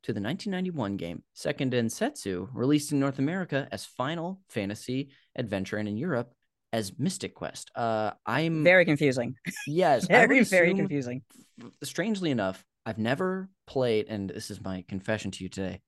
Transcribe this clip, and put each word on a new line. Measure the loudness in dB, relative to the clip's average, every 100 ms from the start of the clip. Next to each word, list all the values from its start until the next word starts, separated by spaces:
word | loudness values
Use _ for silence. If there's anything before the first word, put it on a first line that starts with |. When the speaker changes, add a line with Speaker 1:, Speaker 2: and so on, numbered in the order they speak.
Speaker 1:
to | -8
the | -4
nineteen | -4 -4 -4
ninety-one | -4 -4 -4 -4 -4
game | -6 -10 -14
Second | -8 -6 -2 0
Densetsu, | 0 0 -2 -4 -4 -6 -4 -6
released | -2 2 2 2
in | 0
North | 0 0
America | -2 -2 -4 -4 -4
as | -8
Final | -10 -6 -4 -4 -6 -10 _
Fantasy | -6 -4 -6 -6 -6 -6 _ _
Adventure | -8 -4 -2 -2 -4
and | -4
in | -4
Europe | -2 -2 -4 _ _ _ _
as | -4 -4 -2
Mystic | -4 -2 -8
Quest. | -8 -10 -10 -12
Uh, | -4 -2 0 -2 -4
I'm | -2 0 0 4
Speaker 2:
Very | 6 8
confusing. | 6 4 4 2 -2 -6 -10 -10 -4
Speaker 1:
Yes, | 2 4 4 6
Speaker 2:
<laughs> |
Very, | 8 8 6
Speaker 1:
I |
would | 6
Speaker 2:
very | 6 6
Speaker 1:
assume, | 4
Speaker 2:
confusing. | 0 -2 -4 -6 -10 -20 _ -20 -20 -14
Speaker 1:
strangely | -8 -4 -2 0 0
enough, | 2 0 -2 -12 _ -8
I've | -2
never | 0 0 0 -2 -8 _ -6
played, | -2 2 2 0
and | -4 -6
this | -6 -10
is | -10
my | -6 -8 -6
confession | -8 -2 -2 -4
to | -8
you | -10
today | -6 -6 -8